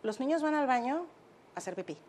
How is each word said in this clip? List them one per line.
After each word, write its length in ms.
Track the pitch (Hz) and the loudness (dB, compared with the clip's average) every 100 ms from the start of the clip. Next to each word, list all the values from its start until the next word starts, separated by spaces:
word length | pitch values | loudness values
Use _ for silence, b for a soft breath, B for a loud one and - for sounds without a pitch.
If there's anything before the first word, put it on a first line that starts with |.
Los 160 | 214 208 | -2 -2
niños 220 | 262 320 | 0 2
van 140 | 302 302 | 2 2
al 120 | 269 | 4
baño 380 | 247 240 311 349 - - - - - | 2 2 -2 -4 -14 -20 -20 -12 -8
a 40 | |
hacer 160 | 190 185 | -6 -6
pipí 220 | 185 147 | -8 -10